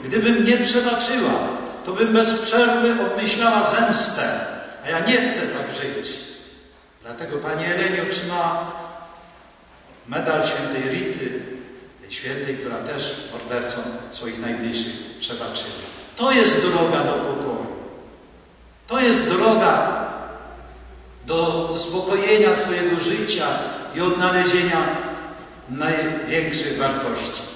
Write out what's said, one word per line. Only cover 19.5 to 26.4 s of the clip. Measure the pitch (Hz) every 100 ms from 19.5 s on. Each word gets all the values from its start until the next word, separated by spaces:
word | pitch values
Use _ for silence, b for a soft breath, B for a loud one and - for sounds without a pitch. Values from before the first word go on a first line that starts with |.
| 214 160 147 - - - - - - - - - - - - - - 131
do | 160 170 165 165
uspokojenia | 160 170 185 185 196 202 214 208 -
swojego | 196 175 175 170
życia | 170 214 214 170 147 - - - -
i | 156
odnalezienia | 180 180 180 180 180 180 175 160 156 - - - - - - - -
największych | 135 160 156 156 - - 160